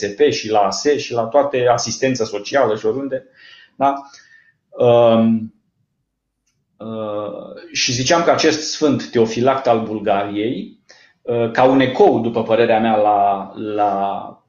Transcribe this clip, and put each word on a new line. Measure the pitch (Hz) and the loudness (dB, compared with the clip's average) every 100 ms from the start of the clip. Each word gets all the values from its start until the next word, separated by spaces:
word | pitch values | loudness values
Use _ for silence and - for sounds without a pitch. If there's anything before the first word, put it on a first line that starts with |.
| 104 98 | -6 0
P, | 147 | 0
și | - 107 | 0 -2
la | 107 | 0
A | 98 | 0
S | 98 | 0
E, | 147 139 | -2 -2
și | - | -2
la | 117 | -4
toate, | 113 147 139 131 123 | 0 0 0 0 2
asistență | 120 - 110 131 127 | 0 -2 -2 -2 -2
socială | 110 101 101 143 120 107 | -4 -6 -4 0 0 0
și | 110 | -2
oriunde. | 123 139 127 - _ - - _ - | -4 -6 -8 -12 _ -20 -20 _ -4
Da? | 139 139 - - _ - _ _ _ | -2 -2 -8 -20 _ -20 _ _ _
Um, | - 123 120 117 113 113 113 110 - _ _ _ _ _ _ _ _ _ _ _ - | 0 4 6 6 4 2 0 -4 -16 _ _ _ _ _ _ _ _ _ _ _ -18
uh, | 113 110 107 104 104 - - - - | -12 -8 -6 -6 -8 -10 -14 -16 -12
și | - - | -6 -4
ziceam | 123 131 170 | -2 0 2
că | 165 | 2
acest | 139 156 151 - | 2 2 0 -4
sfânt | - 151 120 - | -2 0 0 -2
Teofilact | 123 113 - 127 131 127 | 0 0 2 0 2 2
al | 117 | 0
Bulgariei, | 104 107 101 98 101 104 113 170 - - _ - _ _ | -2 -6 -2 -2 -2 -4 -4 -6 -10 -18 _ -20 _ _
uh, | - 117 117 | -6 -2 -2
ca | 120 | 2
un | 127 135 | 4 4
ecou, | 127 - 202 120 | 2 4 4 4
după | 113 113 | 0 -2
părerea | 110 110 117 110 | 0 2 4 2
mea, | 113 107 | 2 2
la, | 104 104 101 98 95 110 | 2 4 2 0 -4 -10
la | 107 104 104 98 98 98 104 - | -6 -2 -2 0 -4 -6 -10 -18